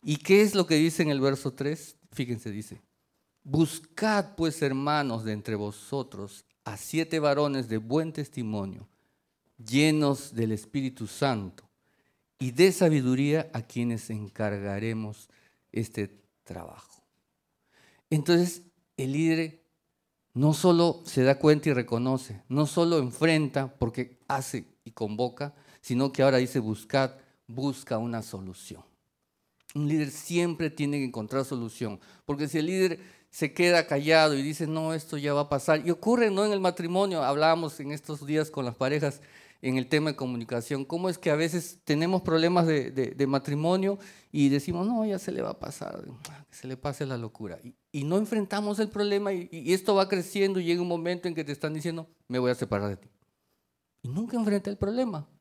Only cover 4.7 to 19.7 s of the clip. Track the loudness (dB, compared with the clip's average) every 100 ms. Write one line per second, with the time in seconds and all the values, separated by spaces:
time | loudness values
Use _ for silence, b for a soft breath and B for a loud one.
4.7 | 0 0 0 0 -2 -4 -6 -4 -4 -4
5.7 | -8 -8 -6 -6 -10 -14 -14 _ _ -12
6.7 | -12 -6 -4 -2 0 2 2 2 0 -2
7.7 | -4 0 -2 -2 -6 -8 -6 -4 -4 -6
8.7 | -10 -18 _ _ _ _ _ _ _ -2
9.7 | 2 4 4 2 0 -4 -4 -2 -2 -4
10.7 | -6 -6 -6 -12 -2 -2 0 -6 -12 _
11.7 | _ _ _ _ _ _ _ -8 4 4
12.7 | 6 4 6 4 2 2 0 -2 -8 -8
13.7 | -4 -2 -2 -6 -8 -10 -4 -4 -2 -4
14.7 | -4 -4 -4 -6 -12 -20 b b b b
15.7 | -6 -6 -4 -8 -8 _ _ -16 -14 -14
16.7 | -18 -20 -20 _ _ _ _ _ _ b
17.7 | b b b _ 0 4 4 4 -2 -16
18.7 | _ _ -6 -4 0 0 0 -2 -10 _